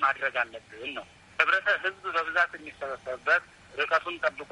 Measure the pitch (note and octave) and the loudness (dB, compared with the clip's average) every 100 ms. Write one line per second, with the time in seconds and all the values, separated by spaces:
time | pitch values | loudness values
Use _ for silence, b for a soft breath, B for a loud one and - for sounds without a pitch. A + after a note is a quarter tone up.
0 | C#3 C3+ C3+ B2+ A#2 A2+ - G#2+ B2+ B2+ | 0 2 -2 -2 -4 -6 -16 -12 -10 -8
1 | - - - - D#3+ F#3+ G#3 F3 F#3 F#3+ | -10 -16 -8 0 2 2 2 0 0 -6
2 | F#3+ E3+ D#3+ F3 E3+ E3+ D#3 - C#3 B2+ | -4 -2 0 2 0 -2 -16 -10 -8 -8
3 | C3 B2+ D3 E3+ - - - - D3+ D#3+ | -8 -4 2 2 2 -14 -10 -4 2 2
4 | F3 F3 D#3+ C#3+ - | 0 -2 -2 -2 -2